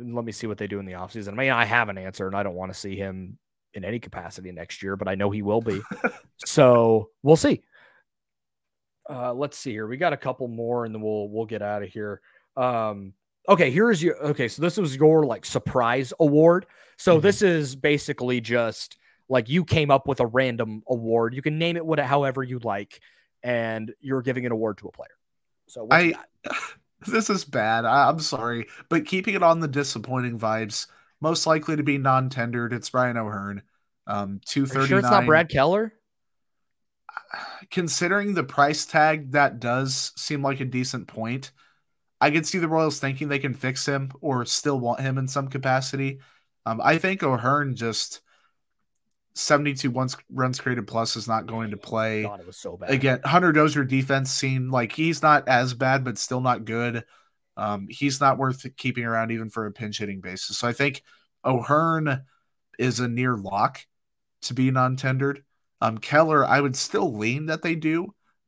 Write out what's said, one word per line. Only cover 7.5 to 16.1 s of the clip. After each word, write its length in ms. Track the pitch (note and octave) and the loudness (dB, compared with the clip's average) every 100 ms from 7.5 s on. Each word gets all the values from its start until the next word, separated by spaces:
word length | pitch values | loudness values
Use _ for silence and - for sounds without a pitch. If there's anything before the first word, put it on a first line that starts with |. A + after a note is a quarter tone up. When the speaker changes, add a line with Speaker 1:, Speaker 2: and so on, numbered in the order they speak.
| - - _ _ _ _ _ _ _ _ _ _ _ _ _ - | 2 -2 _ _ _ _ _ _ _ _ _ _ _ _ _ -14
Speaker 1:
Uh, 240 | C3+ B2 | -6 -6
let's 240 | B2 C#3+ - | -4 -6 -6
see 140 | C3+ | -8
here. 160 | G#2+ G#2+ | -6 -6
We 80 | B2+ | -2
got 160 | E3+ | -2
a 60 | C#3+ | 0
couple 320 | C3+ B2+ B2 | -4 -6 -8
more, 340 | A2+ A#2 A#2+ | -6 -2 -2
and 100 | A#2 | -2
then 80 | A2 | -4
we'll, 280 | G#2+ G#2+ G#2 | -4 -4 -4
we'll 160 | A2 A2 | -6 -4
get 160 | A2 | -4
outta 240 | G2+ G#2 G2 | -4 -6 -6
here. 340 | A2+ G#2 G2 _ _ _ - | -8 -8 -10 _ _ _ -2
Um, 560 | B2+ A#2+ A2 G2+ F#2+ - _ _ - | 0 0 -4 -6 -14 -18 _ _ 4
okay, 240 | F#3+ C#3+ | 6 6
here's 300 | C#3+ A#3 F#3 | 4 2 4
your, 120 | E3 - | 0 0
okay, 300 | D3 D3 A#2 | -2 -2 -2
so 140 | - | -2
this 160 | E3+ F#3+ | -2 0
was 180 | E3 C3+ | -2 4
your, 300 | D#3 D#3+ D3 | 6 6 2
like, 200 | A2 - | -2 -4
surprise 680 | C3+ - C3 A#2 B2+ B2+ | -4 -2 0 2 0 -2